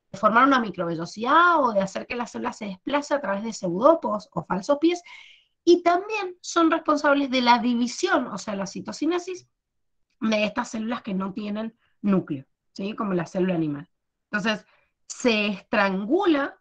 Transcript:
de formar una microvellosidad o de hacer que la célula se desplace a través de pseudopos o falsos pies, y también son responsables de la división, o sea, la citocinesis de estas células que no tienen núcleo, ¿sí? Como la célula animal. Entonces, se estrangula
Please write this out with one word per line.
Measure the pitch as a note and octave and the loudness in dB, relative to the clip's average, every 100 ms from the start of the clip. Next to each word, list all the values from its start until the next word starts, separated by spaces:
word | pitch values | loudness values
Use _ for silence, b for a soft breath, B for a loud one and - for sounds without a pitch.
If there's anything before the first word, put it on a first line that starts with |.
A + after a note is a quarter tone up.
| _ | _
de | - | 0
formar | G#3+ A3+ C4+ | 2 6 6
una | C#4 | 4
microvellosidad | A3 F3+ E3+ D#3+ E3+ G#3 A#3+ D#4+ F4 E4 | 0 -4 -4 -4 -6 -6 2 6 6 4
o | B3 | 2
de | G3+ | 0
hacer | F#3+ G#3+ G#3 | -2 -4 -8
que | A#3+ | -8
la | A3+ | -8
célula | A#3 A#3 | -6 -8
se | - G3+ | -8 -10
desplace | F#3 C#4+ C#4+ C#4+ | -10 -4 -2 0
a | C#4+ | -2
través | G3+ G3 | -2 -4
de | A3+ | -6
pseudopos | - F3+ F3+ C#4 E4 - G#3 - | -6 -4 2 4 4 0 -6 -8
o | E3+ - | -8 -4
falsos | F3+ A#3+ C#4+ | -2 0 2
pies, | E4 F4 - B B B B _ E4+ | 0 0 -8 B B B B _ 4
y | F4 | 4
también | E4+ F4 G#4 G#4+ F#4 - | 4 0 0 -6 -6 -10
son | - E4+ D#4+ | -4 2 2
responsables | E4 D#4+ D4 D4 C#4 C#4 | 2 0 2 2 2 2
de | B3+ | 2
la | A#3+ A#3+ | 4 4
división, | A#3+ A#3 A#3+ - F#4+ D#4+ B3 | 4 0 -2 -2 0 0 0
o | G3 | -8
sea, | - G3 | -8 -6
la | F#3+ | -6
citocinesis | G3 - - D4+ F4+ F#4 F4+ - _ _ _ _ _ _ - | -8 -10 -4 -2 -2 -4 -12 -16 _ _ _ _ _ _ -8
de | A3 G#3+ G#3 | -2 0 -2
estas | A#3+ A#3 | -4 -6
células | A3 A3 B3 | -6 -6 -6
que | - | -6
no | F#3 F#3+ | -6 -6
tienen | G3 G#3 G#3 A3+ - _ _ | -6 -8 -8 -8 -12 _ _
núcleo, | G3+ F#3 F3 C#3 - _ _ | 0 2 0 -6 -10 _ _
¿sí? | - G3 A3 | -10 -8 -6
Como | G#3 | -4
la | F#3 D#3+ | -2 -4
célula | G3 F#3 E3+ | -2 -2 0
animal. | D#3 C#3+ F3 _ _ _ _ | -2 -6 -12 _ _ _ _
Entonces, | G#3 A3 G#3+ - _ _ _ - | -4 -4 -4 -8 _ _ _ -18
se | - B3 G#3+ G#3 | -2 0 0 0
estrangula | F#3 - A3 G3 F#3+ G#3 F4 G4 C#4+ D4 - | -4 -2 0 2 0 0 0 2 2 0 -8